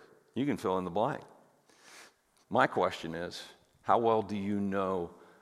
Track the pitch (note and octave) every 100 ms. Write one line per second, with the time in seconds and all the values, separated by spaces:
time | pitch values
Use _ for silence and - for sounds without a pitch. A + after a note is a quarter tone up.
0 | - - _ A#2 C#3+ G#2 G2+ F#2 F2+ F#2
1 | B2 - - - _ _ _ _ - -
2 | - _ _ _ _ A#2 C#3 A2 F#2 -
3 | E2+ E2 F2 - - - _ _ - G#2
4 | A2+ A2 G2 G#2 G2 G2+ G2+ G2 F#2+ F#2+
5 | E2+ - - -